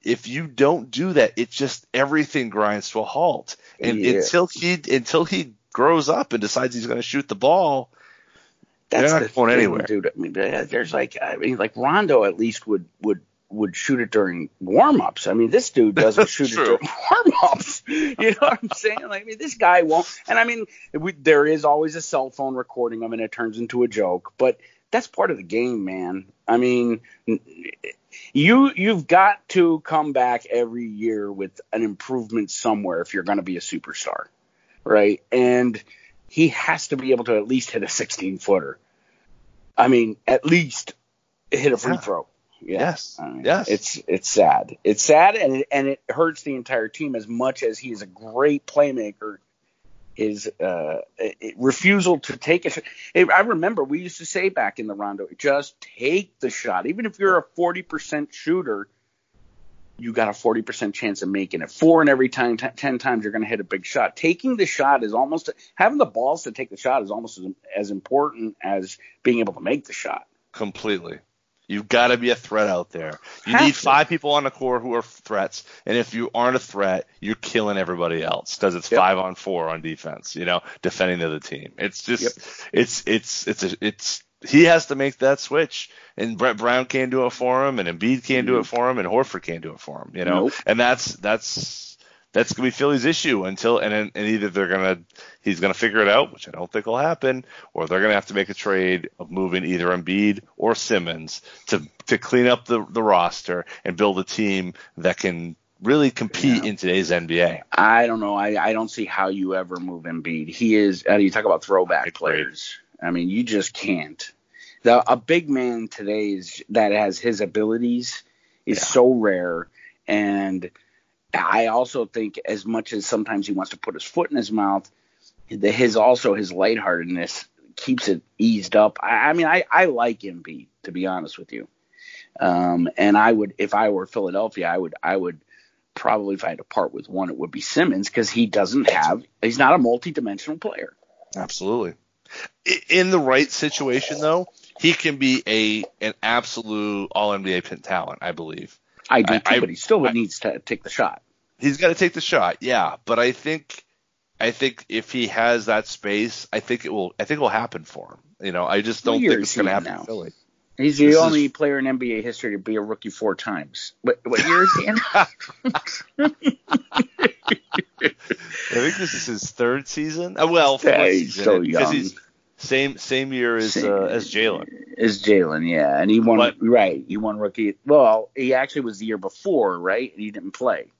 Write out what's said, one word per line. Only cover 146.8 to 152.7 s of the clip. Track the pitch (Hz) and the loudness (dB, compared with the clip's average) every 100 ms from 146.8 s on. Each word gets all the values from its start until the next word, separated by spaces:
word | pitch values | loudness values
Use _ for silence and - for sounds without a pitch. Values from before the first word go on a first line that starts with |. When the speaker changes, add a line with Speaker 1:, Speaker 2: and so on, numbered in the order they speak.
| 104 101 98 | -2 -4 -4
Speaker 1:
all | - 104 | 0 0
N | 101 | -2
B | 95 | -2
A | 90 | -2
pin-, | - 92 | -4 -14
talent, | - 92 80 80 | -4 -4 -4 -8
I | - | -8
believe. | 85 - - - _ _ _ - | -8 -10 -12 -14 _ _ _ 0
Speaker 2:
I | 123 | 2
do | 110 | 4
Speaker 1:
I, | - | 2
Speaker 2:
too, | - 120 | 2 2
Speaker 1:
I, | |
Speaker 2:
but | - | 0
he | 82 | -6
still | - 220 131 | 0 2 2
Speaker 1:
I | |
Speaker 2:
needs | 117 107 - | 0 -4 -4
to | 110 62 | -6 -6
take | - 113 | -8 -10
the | - | -8
shot. | - 98 - _ _ _ _ | -4 -4 -4 _ _ _ _
Speaker 1:
He's | 143 135 | -2 2
gotta | 180 165 | 2 4
take | 180 | 0
the | 165 | 0
shot, | - 160 90 - | 0 2 2 -2
yeah. | 123 | 0